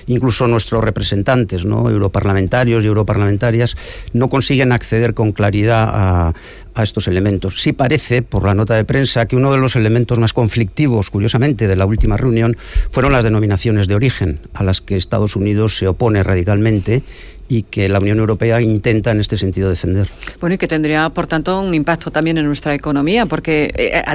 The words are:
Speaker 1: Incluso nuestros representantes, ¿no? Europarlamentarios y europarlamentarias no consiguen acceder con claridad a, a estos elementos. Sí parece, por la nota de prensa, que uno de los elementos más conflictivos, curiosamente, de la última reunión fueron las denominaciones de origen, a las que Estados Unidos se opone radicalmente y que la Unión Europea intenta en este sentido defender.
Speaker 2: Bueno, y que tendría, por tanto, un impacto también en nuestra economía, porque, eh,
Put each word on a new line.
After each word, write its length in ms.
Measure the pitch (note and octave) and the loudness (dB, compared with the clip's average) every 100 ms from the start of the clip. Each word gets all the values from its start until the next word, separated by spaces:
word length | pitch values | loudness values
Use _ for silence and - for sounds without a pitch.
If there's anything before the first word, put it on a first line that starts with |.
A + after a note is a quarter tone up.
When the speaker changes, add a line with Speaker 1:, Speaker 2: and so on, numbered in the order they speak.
| - | -4
Speaker 1:
Incluso 400 | B2 B2+ - B2 | 0 0 2 2
nuestros 340 | A#2 - A2+ | 2 0 0
representantes, 840 | A2 G#2 G2+ G2+ G2+ B2 G#2 F2+ F#2+ | 0 -2 -2 -2 0 0 0 -2 -2
¿no? 240 | A2 A#2 | 0 0
Europarlamentarios 920 | G#2 G2 G2+ G2+ G2 F#2 B2 B2 A2+ G#2+ | 0 0 0 0 0 0 0 2 2 2
y 20 | |
europarlamentarias 880 | G#2+ G2+ G#2 G2+ G2+ A#2+ A#2 A#2+ - - - - | 0 0 0 0 0 0 0 0 -4 -12 -16 -6
no 160 | A#2+ B2+ | -2 0
consiguen 420 | C3+ - C3+ C3 | 0 0 2 2
acceder 420 | A#2+ - A2+ A#2 | 0 0 0 0
con 200 | G#2+ A2 | 0 0
claridad 560 | G2 G2 G2 G#2+ A2+ A2 | 0 0 2 2 2 2
a, 420 | G2 F#2+ F2+ E2 - - - - | 2 2 2 2 -2 -8 -20 -10
a 100 | - | -4
estos 260 | G#2+ - G2+ | -2 -2 -2
elementos. 520 | F2+ G2+ G2 F#2+ - | 0 0 0 -2 -4
Sí 120 | D3+ | -2
parece, 480 | C#3 B2 - - A#2+ | 0 0 0 0 -2
por 240 | A2+ F#2+ F#2+ | -2 -2 0
la 100 | G2+ | 2
nota 200 | A2 A2+ | 2 0
de 100 | G#2 | 0
prensa, 400 | C3+ C3+ A#2+ A2+ | 0 0 0 0
que 100 | B2 | 2
uno 160 | B2 | 2
de 80 | C3+ | 2
los 160 | C3 B2 | 2 2
elementos 440 | G#2+ A#2+ A#2 A#2 | 2 2 2 2
más 120 | A2+ | 0
conflictivos, 800 | - A2+ A#2+ G2 - D3 A2+ F#2+ | 2 0 0 -2 0 0 0 0
curiosamente, 580 | G2+ G2 A#2 D3 G#2 G#2+ | -2 0 2 0 0 0
de 80 | F#2 | 2
la 100 | G2 | 2
última 300 | G#2+ A2 G#2+ | 2 2 2
reunión 400 | C3 A2+ A2+ A#2 - - - | 2 2 2 -2 -2 -2 0
fueron 220 | C3+ C3+ | 0 2
las 140 | C3 A2+ | 4 2
denominaciones 640 | G#2+ G#2 G2 A#2 G#2 F#2+ | 2 2 0 0 0 2
de 60 | G2+ | 2
origen, 440 | B2+ - F#2 D2+ - | 0 0 -2 -4 -8
a 100 | - | -4
las 160 | F#2+ F#2 | -2 -2
que 160 | - G2 | -2 -4
Estados 400 | - A2 G#2 - | -2 -2 -2 0
Unidos 420 | G2+ G#2 A2 - | 0 2 0 0
se 120 | F#2+ | -2
opone 340 | F2 A#2+ G2+ | 0 2 2
radicalmente 800 | F#2 F#2 F2 G2+ A2 G#2+ - B2 - - - - - | 2 0 2 2 2 0 0 -2 -2 -12 -20 -14 -4
y 140 | A#2 | -4
que 240 | - - F#2+ | -2 -2 0
la 120 | G2 | 2
Unión 200 | G2+ G#2+ | 2 2
Europea 400 | A2 G2+ A#2 A2+ | 0 0 0 2
intenta 520 | A2+ G#2+ A#2+ A2 A2 | 2 0 0 0 0
en 100 | G#2+ | 0
este 160 | G#2 G2+ | -2 -2
sentido 320 | F#2+ F#2 F#2+ | -2 0 -2
defender. 400 | F2 F2+ F#2 F2+ - - - | 0 -2 0 -2 -4 -18 -6
Speaker 2:
Bueno, 140 | F3 F#3+ | -4 -2
y 20 | |
que 100 | E3+ | -2
tendría, 420 | D#3 D3+ D3+ D#3+ | 0 0 0 0
por 160 | - D3 | -2 -2
tanto, 340 | D#3+ D#3 F#3+ | -2 -2 -2
un 120 | G3 | 0
impacto 380 | D#3+ D3 E3 D#3+ | 0 0 -2 -4
también 260 | D#3 D#3+ E3 | -2 0 0
en 80 | D3 | 0
nuestra 300 | C#3 D3+ C#3+ | -2 -4 -4
economía, 500 | D3+ C#3+ D3 A3+ F#3 | -2 -2 0 0 0
porque, 460 | - E3 D3+ C#3+ | -2 -2 0 0
eh, 300 | - A2+ - - | -2 -2 -2 -2